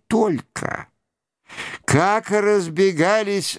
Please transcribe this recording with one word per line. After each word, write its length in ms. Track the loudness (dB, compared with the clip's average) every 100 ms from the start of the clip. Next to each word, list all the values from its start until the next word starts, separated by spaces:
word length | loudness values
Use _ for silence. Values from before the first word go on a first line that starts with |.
| -2
только, 840 | 0 0 -2 -6 -10 -8 -8 -12 _ _ _ _ _ _ -16 -14 -8
как 460 | 0 2 2 0 0
разбегались 1300 | 0 2 2 0 0 2 2 2 2 0 -2 -4